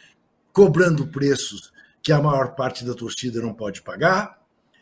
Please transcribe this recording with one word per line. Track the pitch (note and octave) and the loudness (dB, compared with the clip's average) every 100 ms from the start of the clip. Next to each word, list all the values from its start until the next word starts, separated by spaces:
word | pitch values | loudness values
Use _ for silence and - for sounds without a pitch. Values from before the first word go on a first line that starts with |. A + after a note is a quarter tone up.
| _ _ _ _ _ | _ _ _ _ _
cobrando | - G3 D3+ F3+ D3 C3 | 4 6 6 2 2 -2
preços | C#3 C#3 C3 - G2+ - _ - _ | -2 0 0 -4 -10 -18 _ -20 _
que | - | 0
a | D3 | 2
maior | D3 C#3 C3 - | 2 2 -2 -4
parte | B2+ - | -6 -6
da | A#2+ | -10
torcida | A#2+ A2+ - B2+ A2+ | -8 -10 -8 -6 -6
não | A2+ | -6
pode | G#2 G#2 F#2 | -6 -10 -10
pagar, | - F#2+ E3 F#3+ G#3 - _ _ _ _ | -12 -2 0 2 -2 -10 _ _ _ _